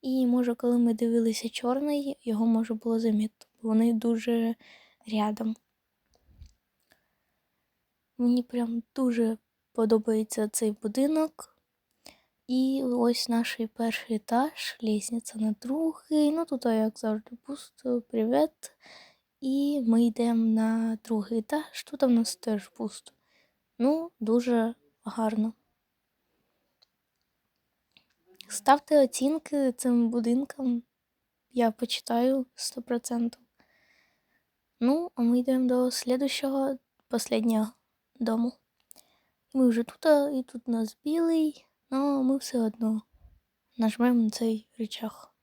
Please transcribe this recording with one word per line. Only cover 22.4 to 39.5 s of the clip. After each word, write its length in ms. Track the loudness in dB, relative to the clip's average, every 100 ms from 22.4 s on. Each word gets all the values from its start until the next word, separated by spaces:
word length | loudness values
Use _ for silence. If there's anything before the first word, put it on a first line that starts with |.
| -4 -4 -6
пусто. 420 | _ -8 -8 -20 _ _ _ _ _ _ _
Ну, 340 | 0 0 -4 _
дуже 560 | 0 0 2 0 0 -6 _ _
гарно. 500 | -12 -4 -2 0 -2 -4 _ _ _ _ _ _ _ _ _ _ _ _ _ _ _ _ _ _ _ _ _ _ _ _ _ _ _ _ -14
Ставте 540 | -6 2 2 4 4
оцінки 680 | 4 2 -2 -2 -4 -2 -2
цим 380 | -2 0 2 2
будинкам. 720 | 0 0 0 -2 -6 -4 -4 -6 _ _ _ _ _ _
Я 200 | 0 0
почитаю 760 | 0 -6 -6 -2 0 2 0 -2 -8
сто 260 | -10 -10
процентів. 600 | -6 -6 -4 -4 -4 -6 _ _ _ _ _ _ _ _ _ _ _ _ _ _
Ну, 320 | 0 2 -2 -2
а 60 |
ми 180 | 2 2
йдемо 280 | 2 0 2
до 240 | 2 0
слідущого, 840 | -2 -2 -2 -2 -2 -4 -2 -2 -4 _ _ _
останнього 580 | -6 -2 0 2 0 -2 -6 _ _ _ _
дому. 380 | -2 0 -2 -4 _ _ _ -20 _ _ _ _ _